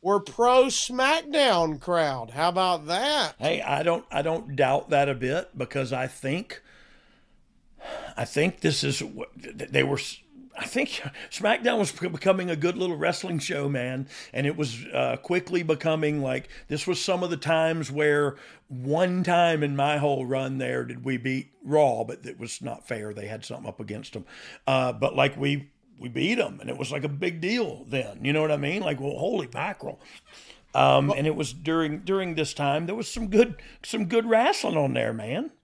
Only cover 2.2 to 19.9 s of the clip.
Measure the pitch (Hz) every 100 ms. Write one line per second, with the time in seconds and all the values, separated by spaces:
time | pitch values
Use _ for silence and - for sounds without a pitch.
2.2 | 113 120 165 175 185 175 151 175 269 302
3.2 | 180 - 131 170 - 139 165 170 - -
4.2 | 151 165 120 139 131 139 - 147 139 127
5.2 | 127 156 196 - 123 139 131 127 131 -
6.2 | 135 151 220 - _ - - - _ _
7.2 | _ _ _ _ _ - - - - -
8.2 | 117 - 165 - 160 139 139 135 - -
9.2 | - - - - - 69 67 139 - -
10.2 | _ - - - - 247 285 - 143 -
11.2 | - - 208 240 240 233 202 - 180 160
12.2 | 190 190 180 160 165 175 185 160 160 175
13.2 | 190 170 - 160 143 139 123 131 135 -
14.2 | - - 139 160 147 117 - 135 131 123
15.2 | - 180 180 175 165 151 165 160 156 151
16.2 | 135 131 - - - 147 - 175 - 180
17.2 | 180 165 156 165 160 165 143 139 151 147
18.2 | 143 139 - - _ 127 127 151 185 180
19.2 | 180 175 170 160 147 139 139